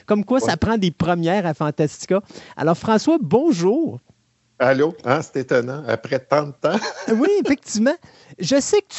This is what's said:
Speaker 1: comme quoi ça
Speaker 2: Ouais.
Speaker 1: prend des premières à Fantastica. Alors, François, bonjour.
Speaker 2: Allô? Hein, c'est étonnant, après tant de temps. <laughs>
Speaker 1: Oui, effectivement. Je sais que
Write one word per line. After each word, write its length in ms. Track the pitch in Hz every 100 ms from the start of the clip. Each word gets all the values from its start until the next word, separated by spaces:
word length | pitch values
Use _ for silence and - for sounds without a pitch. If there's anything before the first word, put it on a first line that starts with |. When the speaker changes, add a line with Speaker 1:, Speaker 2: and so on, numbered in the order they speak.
| -
Speaker 1:
comme 180 | 208
quoi 160 | 196 254
ça 120 | 233
Speaker 2:
Ouais. 40 | 170
Speaker 1:
prend 220 | 196 226
des 140 | 185
premières 520 | - 165 175 165 196
à 80 | 175
Fantastica. 720 | 147 151 - 151 - - 185 - - - -
Alors, 220 | 156 170
François, 400 | - 220 - 330
bonjour. 800 | 175 208 330 196 175 262 320 123 _ _ _ _ _ -
Speaker 2:
Allô? 340 | 127 135 151 -
Hein, 160 | 120 143
c'est 180 | - 143
étonnant, 420 | 131 131 120 139 131
après 340 | 110 - 135
tant 260 | - 147 147
de 60 |
temps. 260 | 135 151 202 - - -
<laughs> 40 | 226
Speaker 1:
Oui, 100 | 320 403
effectivement. 480 | 240 277 - 214 233 339 - - - -
Je 200 | 160 277
sais 180 | - 415
que 160 | -